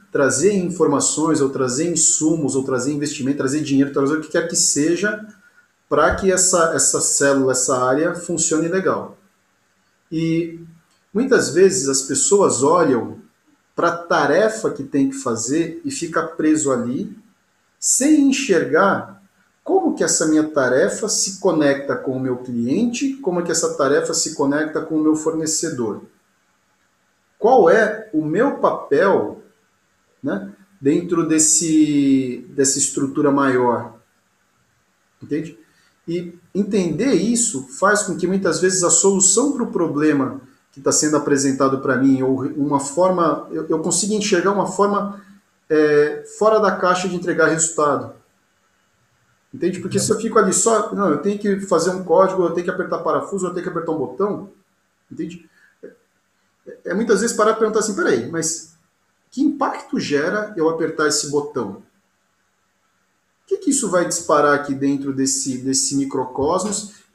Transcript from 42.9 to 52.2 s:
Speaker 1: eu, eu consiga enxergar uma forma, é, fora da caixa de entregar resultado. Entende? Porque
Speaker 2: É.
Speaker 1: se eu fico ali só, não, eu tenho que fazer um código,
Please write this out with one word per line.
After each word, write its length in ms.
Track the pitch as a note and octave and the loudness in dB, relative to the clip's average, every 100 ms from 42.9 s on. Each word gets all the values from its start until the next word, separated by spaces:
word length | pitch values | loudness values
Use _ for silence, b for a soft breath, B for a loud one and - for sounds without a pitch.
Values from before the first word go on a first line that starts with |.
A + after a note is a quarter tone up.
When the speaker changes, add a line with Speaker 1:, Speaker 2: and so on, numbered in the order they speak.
| E3+ F#3 F3 E3 D3 - | 0 2 2 0 0 -4
Speaker 1:
eu, 160 | D#3 D#3 | -8 -2
eu 120 | D#3+ | -2
consiga 340 | E3+ E3 G3+ | 0 -2 0
enxergar 380 | G#3+ - F3 F#3 | -2 0 2 2
uma 140 | G3+ E3 | 0 -2
forma, 540 | - G3+ G3+ G3+ B B B _ _ - | 0 0 0 -4 B B B _ _ -2
é, 560 | D#3 D3+ D3 D3+ - - - | 2 4 4 2 0 -10 0
fora 200 | G#3+ G#3+ | 4 4
da 180 | G3 - | 2 2
caixa 300 | F3+ F3+ F#3 | 2 2 0
de 100 | F3 | -4
entregar 320 | E3+ E3 D3+ | -2 2 2
resultado. 680 | D#3+ - - D3 B2 - - _ _ _ _ _ _ _ _ _ _ _ _ _ | 2 -2 0 0 0 -4 -16 _ _ _ _ _ _ _ _ _ _ _ _ _
Entende? 280 | C3 E3+ - | -6 -4 -4
Porque 160 | F3+ G3+ | -4 -2
Speaker 2:
É. 40 | |
Speaker 1:
se 120 | - | 0
eu 80 | G#3 | -2
fico 180 | A3+ A3+ | 0 2
ali 140 | F#3+ | 2
só, 420 | - A3+ G#3+ - | 2 2 0 -2
não, 160 | F#3+ F#3+ | -2 0
eu 80 | D3 | 0
tenho 200 | G3+ G#3 | -2 -2
que 220 | G#3 F#3+ | -2 -2
fazer 300 | F#3+ E3 F3+ | 0 0 0
um 140 | F#3 | -2
código, 380 | F3+ F3 | 2 4